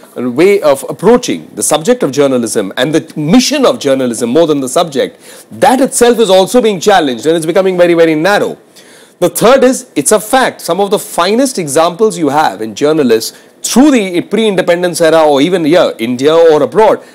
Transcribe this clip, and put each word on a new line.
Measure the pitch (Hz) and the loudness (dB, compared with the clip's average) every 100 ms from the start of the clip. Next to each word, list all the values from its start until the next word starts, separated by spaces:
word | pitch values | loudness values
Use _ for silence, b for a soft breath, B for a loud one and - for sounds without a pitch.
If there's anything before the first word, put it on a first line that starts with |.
| B - | B -8
way | 123 123 185 202 | -6 0 2 2
of | 147 135 - | 0 -2 -4
approaching | 160 185 247 190 90 - | -2 2 2 0 -8 -10
the | - | -8
subject | - 151 170 247 | -4 -2 0 -2
of | 151 | -2
journalism | 131 139 127 117 113 95 120 | 0 0 0 -2 -4 -4 -4
and | 147 | -2
the | 151 - | -2 -4
mission | 156 151 247 - 294 | -6 0 2 2 0
of | 220 123 | 0 0
journalism | 139 135 127 110 117 | -2 -2 -2 -4 -2
more | 123 151 | 0 2
than | 143 | 0
the | 127 | -2
subject, | 165 175 131 92 - B B B | -2 -2 -4 -6 -8 B B B
that | - 190 262 | -2 0 2
itself | 262 - 240 233 | 0 2 2 2
is | 202 | 2
also | 190 190 247 | 2 2 2
being | 220 185 | 0 0
challenged | 208 190 143 117 | 2 2 0 -2
and | 139 170 | -2 -2
it's | 160 | 0
becoming | 180 190 180 | 0 0 0
very, | 175 | 2
very | 170 165 156 | 2 2 2
narrow. | 175 202 104 - _ B B B B B | 0 0 -2 -6 _ B B B B B
The | 175 | -4
third | - 208 269 | 0 2 4
is, | 254 254 - | 2 0 -6
it's | - - | -6 -2
a | 214 | -2
fact, | - 262 214 - | 0 0 0 -4
some | - 175 | -6 -4
of | 202 | -2
the | 190 | -4
finest | - - 180 226 269 - | -4 -4 -2 0 -2 -4
examples | 151 143 170 170 220 175 | -2 0 0 0 -2 0
you | 143 | -2
have | 147 135 98 | 0 -2 -4
in | 110 | -10
journalists | 101 147 160 127 110 - B B B | -2 0 0 2 0 -2 B B B
through | - 226 294 | -2 2 4
the | 254 190 175 | 2 0 -6
pre-independence | - 220 220 185 160 175 180 160 | -4 -2 0 0 0 0 -2 0
era | 160 160 | 2 4
or | 151 135 | 2 2
even | 151 180 | 0 0
here, | 147 175 117 - | 2 2 0 -2
India | 113 123 143 | -6 -2 2
or | 165 165 151 | 4 4 4
abroad, | 123 170 214 - B | 0 2 2 0 B